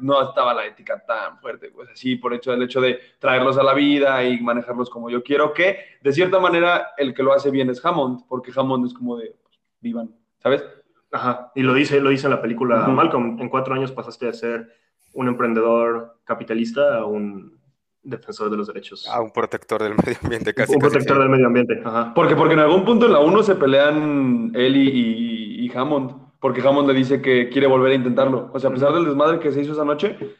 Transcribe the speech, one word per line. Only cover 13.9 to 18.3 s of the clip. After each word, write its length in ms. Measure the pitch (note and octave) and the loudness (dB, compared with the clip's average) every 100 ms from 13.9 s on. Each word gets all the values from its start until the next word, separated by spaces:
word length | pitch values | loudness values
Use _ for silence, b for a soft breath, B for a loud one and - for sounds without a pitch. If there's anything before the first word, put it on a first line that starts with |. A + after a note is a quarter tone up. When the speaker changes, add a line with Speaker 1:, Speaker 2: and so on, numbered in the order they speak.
Speaker 2:
pasaste 320 | A#2+ A2+ - A#2+ | -8 -14 -10 -8
de 60 | |
ser 360 | A2 A#2 A#2 A#2 b b _ _ | -6 -8 -8 -10 b b _ _
un 160 | - B2+ | -6 -4
emprendedor 880 | A#2+ A#2+ A2+ A#2 A2+ A#2 A#2 A#2 _ | -2 0 2 2 2 2 -2 -8 _
capitalista 720 | - A2+ A#2 A2+ A2+ C#3+ C#3+ A#2 | -8 -8 -4 -4 -2 0 0 0
a 60 | |
un 540 | G#2+ G#2+ G#2 G2 - _ _ _ _ _ | -4 -6 -6 -10 -18 _ _ _ _ _
defensor 460 | C3+ A#2+ - | -16 -14 -14